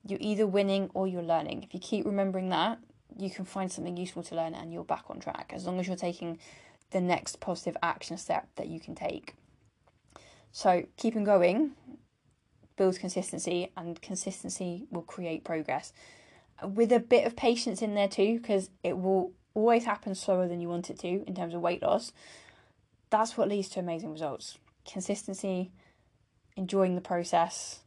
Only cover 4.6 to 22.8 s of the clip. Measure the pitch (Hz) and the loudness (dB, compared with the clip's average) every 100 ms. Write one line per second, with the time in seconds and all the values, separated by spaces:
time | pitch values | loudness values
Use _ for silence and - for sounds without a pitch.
4.6 | 165 170 170 165 - - - - - - | -10 -10 -6 -6 -6 -10 -8 -8 -10 -8
5.6 | 180 180 180 180 180 175 170 165 - - | -4 -2 -2 -2 -4 -4 -6 -8 -12 -20
6.6 | - _ _ 196 180 175 - - - 175 | -20 _ _ 0 2 2 0 -8 -6 -4
7.6 | - 170 170 - - 170 - 165 - - | -4 -2 -2 -2 -6 -10 -2 -2 -2 -10
8.6 | 160 160 - 127 170 - - - _ _ | -8 -8 -10 -6 -6 -6 -10 -20 _ _
9.6 | _ _ _ _ _ - - - _ - | _ _ _ _ _ -20 -20 -20 _ 0
10.6 | 202 180 - - 226 226 208 196 175 202 | 4 4 2 -2 0 2 6 8 8 6
11.6 | 302 - - - _ _ _ _ _ _ | 0 -2 -20 -20 _ _ _ _ _ _
12.6 | _ - 190 185 185 180 180 180 - 175 | _ 2 2 2 -4 -4 -4 -6 -2 -2
13.6 | 175 - 170 170 - 185 - 185 - - | -2 -6 -8 -10 -8 -6 -6 -8 -10 -6
14.6 | 180 175 277 170 160 - 170 160 - 165 | -6 -6 -8 -10 -10 -8 -6 -6 -4 -4
15.6 | 151 135 - - - - - - _ - | -2 -4 -4 -20 -20 -20 -20 -20 _ -12
16.6 | 196 202 226 233 233 240 240 240 254 233 | -6 2 6 6 8 6 6 2 2 2
17.6 | - 190 220 208 202 - 202 233 233 202 | 0 -2 -2 2 2 4 2 2 2 0
18.6 | 190 _ 175 185 185 190 370 - _ - | 0 _ -2 0 2 2 2 -6 _ 2
19.6 | 220 233 233 208 - 190 - 185 180 175 | 6 6 4 -2 -4 -4 2 2 2 0
20.6 | 170 175 180 - 180 185 - 185 175 170 | -2 -4 -4 -6 -2 -2 -2 -6 -4 0
21.6 | 175 175 - - 233 - - - - - | 0 2 2 2 0 -16 -20 -20 -20 -20
22.6 | _ _ | _ _